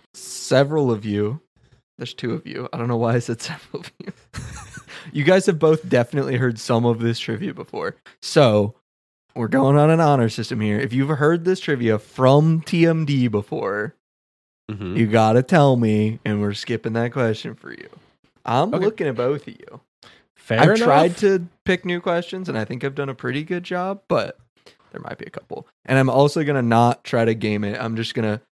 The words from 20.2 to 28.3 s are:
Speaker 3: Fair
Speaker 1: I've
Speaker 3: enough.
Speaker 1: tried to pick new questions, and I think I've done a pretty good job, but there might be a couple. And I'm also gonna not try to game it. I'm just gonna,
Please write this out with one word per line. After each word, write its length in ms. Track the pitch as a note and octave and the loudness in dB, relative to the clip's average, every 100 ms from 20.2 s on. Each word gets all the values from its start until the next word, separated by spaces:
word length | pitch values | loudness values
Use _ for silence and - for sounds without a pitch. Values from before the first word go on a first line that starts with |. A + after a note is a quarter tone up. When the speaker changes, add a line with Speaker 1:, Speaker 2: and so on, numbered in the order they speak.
| _ _ | _ _
Speaker 3:
Fair 240 | - A2+ | -4 2
Speaker 1:
I've 60 | D#3 | 4
Speaker 3:
enough. 80 | A3 | 4
Speaker 1:
tried 380 | A#3 C#3+ E3+ F3 | 4 4 4 2
to 300 | G3+ F#3+ F3 _ | 2 0 -2 _
pick 220 | - F3+ F#3 | -4 -2 -2
new 160 | F3 | -4
questions, 480 | F#3 E3+ F3 F#3 F3+ | -2 -2 -4 -8 -6
and 80 | A2+ | -6
I 80 | G#2+ | -6
think 180 | D#3 | -6
I've 100 | C#3 C#3 | -6 -6
done 120 | C#3 | -8
a 80 | C3 | -6
pretty 300 | B2+ C3+ D#3 | -6 -6 -6
good 180 | F3+ | -8
job, 380 | F3+ F3+ F#3 G3 - | -6 -6 -6 -8 -4
but 280 | C3+ - - _ _ - _ _ | -2 -2 -8 _ _ -20 _ _
there 80 | - | -16
might 180 | - - | -14 -14
be 80 | - | -14
a 40 | |
couple. 380 | - - - - _ - | -16 -14 -16 -16 _ -2
And 120 | C3 | 2
I'm 120 | C3 | 2
also 340 | B2 D3 E3+ | 4 4 2
gonna 180 | D3 C#3 | -2 0
not 440 | A#2+ B2 A#2+ - - | 2 4 4 2 -2
try 180 | B2 | 0
to 100 | A2+ | 0
game 300 | A2 G#2+ G#2 | 0 -2 -2
it. 160 | G#2 - | -4 -6
I'm 140 | A#2 A2+ | -6 -6
just 180 | A2+ | -6
gonna, 280 | B2+ A2 | -4 -4